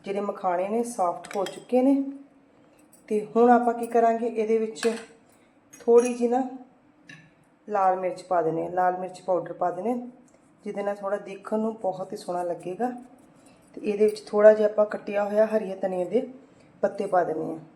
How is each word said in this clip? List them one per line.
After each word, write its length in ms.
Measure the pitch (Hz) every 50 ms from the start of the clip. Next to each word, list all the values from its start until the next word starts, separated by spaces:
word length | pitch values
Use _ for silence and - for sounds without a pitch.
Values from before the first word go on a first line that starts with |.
| _
ਜਿਹੜੇ 140 | 196 202 202
ਮਖਾਣੇ 480 | 208 202 196 - - 185 175 175 185
ਨੇ 160 | 202 220 233 233
ਸੌਫਟ 520 | 240 - - 185 175 170 - - - -
ਹੋ 100 | 208 185
ਚੁੱਕੇ 360 | 180 - - - - 240 254
ਨੇ। 220 | 254 277 277 277 277 - - - - _ _ _ _ _ _ _ _ _ _ _ _ _ _ _ _
ਤੇ 200 | - 214 208 208 - -
ਹੁਣ 140 | 226 240 247
ਆਪਾਂ 240 | 240 233 240 233 233
ਕੀ 140 | 240 233
ਕਰਾਂਗੇ, 400 | - - 233 226 226 226 226 233
ਇਹਦੇ 300 | 240 - 220 214 214 226
ਵਿੱਚ 340 | 226 220 220 - - - 226 220 - - - - _ _ _ _ _ _ _ _ _ _ _ - -
ਥੋੜ੍ਹੀ 340 | - 240 233 240 240 247 240
ਜਿਹੀ 160 | 247 240 233
ਨਾ 140 | 240 254 269 269 - - - _ _ _ _ _ _ _ _ - - - - _ _ _ _ _ _ _ _ -
ਲਾਲ 300 | 208 202 190 190 185 185
ਮਿਰਚ 220 | 185 180 175 180
ਪਾ 200 | - - 185 175
ਦਿੰਦੇ 220 | 160 160 160 165 170
ਹਾਂ, 60 | 170
ਲਾਲ 280 | 180 180 185 180 180
ਮਿਰਚ 240 | 180 185 175 - -
ਪਾਊਡਰ 320 | - - 185 170 - - 170
ਪਾ 180 | - 180 175
ਦਿੰਦੇ 200 | 175 180 190 226
ਹਾਂ, 60 | 254 240 - - - - _ _ _ _ _ _ _ _ _
ਜਿਹਦੇ 180 | 202 196 196 202
ਨਾਲ 120 | 202 202
ਥੋੜ੍ਹਾ 240 | 202 202 196 202 202
ਦੇਖਣ 400 | - 185 196 196 - - 220 214
ਨੂੰ 180 | 220 226 220 220
ਬਹੁਤ 300 | - 190 180 180 190 -
ਹੀ 60 | 214
ਸੋਹਣਾ 260 | 208 - - 175 175 175
ਲੱਗੇਗਾ। 480 | 175 170 165 - 175 185 180 233 254 - 240 - - - - - _ _ _ _ - _ _ _ _ -
ਤੇ 80 | - -
ਇਹਦੇ 220 | 214 202 202 214
ਵਿੱਚ 180 | 214 214 - -
ਥੋੜ੍ਹਾ 260 | - - 208 208 214 214
ਜਿਹਾ 160 | 214 214 208
ਆਪਾਂ 160 | 208 208 208
ਕੱਟਿਆ 380 | 208 - 196 - - 202 202 208
ਹੋਇਆ 220 | 202 208 214 220
ਹਰੀਆਂ 320 | 214 214 220 214 190 190
ਧਨੀਆ 280 | 190 - 185 185 180 180
ਦੇ 220 | 170 202 247 262 - - - - _ _ _ - _ _ -
ਪੱਤੇ 240 | - 196 - - 202
ਪਾ 180 | 196 190 180 165
ਦਿੰਦੇ 220 | 151 156 160 160
ਹਾਂ। 140 | 160 160 160 - - _